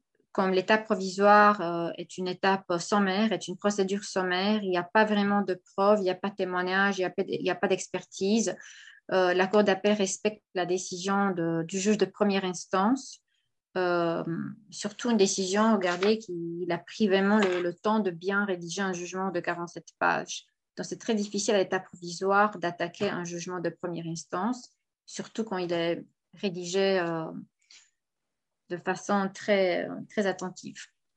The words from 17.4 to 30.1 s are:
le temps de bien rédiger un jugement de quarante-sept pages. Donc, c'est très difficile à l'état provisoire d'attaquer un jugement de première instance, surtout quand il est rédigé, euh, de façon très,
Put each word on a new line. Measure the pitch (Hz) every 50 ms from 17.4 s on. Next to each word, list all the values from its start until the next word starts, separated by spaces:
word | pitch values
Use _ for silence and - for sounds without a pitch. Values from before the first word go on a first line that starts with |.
| 202 185 180 180
le | 175 175 175
temps | - - 214 214 220
de | 196 185
bien | 170 165 180 190 196 202 208
rédiger | 202 185 175 170 170 165 202
un | 196 190 180
jugement | 175 180 175 185 185 190 190
de | 170 175
quarante-sept | 165 180 170 170 175 165 - 170 - - - -
pages. | 175 175 170 - - - - - - _ _ _ _ _ _
Donc, | - 175
c'est | - 185 175
très | - - 226
difficile | 202 208 208 - 202 196 - 214
à | 196
l'état | 185 190 190 185
provisoire | - - - - 175 175 175 - 185 190 196 202 208 208 208 180
d'attaquer | 170 175 170 - 170 170 - - 208 196
un | - 175
jugement | 175 170 175 170 170 180 180 180
de | 170 170
première | 170 - - 175 170 170 170 165
instance, | 165 165 - _ - 180 196 233 254 - - - _ _ _ _ _ _ _
surtout | - - - 196 - - - 220
quand | 220 196 185
il | 175 170
est | 175 170 165 170 170 160 - - _ _ _ _
rédigé, | - 170 214 196 170 180 175 175 180 196 196 196 190 185
euh, | 170 170 165 165 160 170 175 - - - _ _ _ _ - - _ _ _ _ _ _ _ _ _ _ _ _ _ _ _ _ _ -
de | 175 170
façon | - 190 180 - - - 202 202 190 190
très, | 196 - - - 208 196 190 180 175 175 175 - 90 - - -